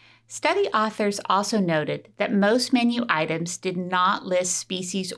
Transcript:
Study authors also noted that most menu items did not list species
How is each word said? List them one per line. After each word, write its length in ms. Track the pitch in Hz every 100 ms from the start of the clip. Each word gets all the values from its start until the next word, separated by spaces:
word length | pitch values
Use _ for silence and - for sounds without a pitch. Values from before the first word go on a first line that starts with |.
| - _ -
Study 400 | - 294 349 403
authors 500 | 214 220 214 208 202 -
also 320 | 190 202 220
noted 520 | 180 160 156 147 - -
that 160 | 202
most 400 | 202 202 247 247
menu 320 | 247 233 240 233
items 480 | 160 156 160 170 -
did 200 | 185 180
not 480 | 180 185 180 208 190
list 320 | 180 180 -
species 560 | - 185 180 196 180